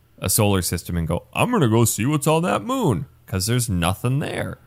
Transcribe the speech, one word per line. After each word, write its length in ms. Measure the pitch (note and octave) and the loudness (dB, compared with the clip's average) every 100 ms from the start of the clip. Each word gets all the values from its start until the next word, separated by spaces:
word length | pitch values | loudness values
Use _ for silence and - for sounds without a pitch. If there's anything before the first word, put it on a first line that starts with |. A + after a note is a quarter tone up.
| _ - | _ -8
a 120 | - | -2
solar 320 | - G#2 F#2+ | 2 4 2
system 320 | F2 F2 - E2+ | 0 -4 -4 -4
and 100 | D#2+ | -2
go, 180 | E2 - | -4 -4
"I'm 180 | - E3 | -2 0
gonna 160 | A#3+ B2+ | 2 4
go 180 | A2+ A#2 | 4 4
see 200 | - A#2+ | 2 0
what's 200 | D3+ - | 0 2
on 160 | D#3+ | 2
that 200 | F3+ G3+ | 2 -2
moon," 420 | G#3 C4+ G3 F#2 C3+ - - | -2 -2 0 0 -4 -14 -8
'cause 180 | F#2+ G2+ | -4 -2
there's 240 | B2 A#2 | -2 0
nothing 480 | F2+ E2+ G2+ B2 C#3 | 0 0 -2 -2 -2
there. 380 | - - - - | -4 -6 -8 -10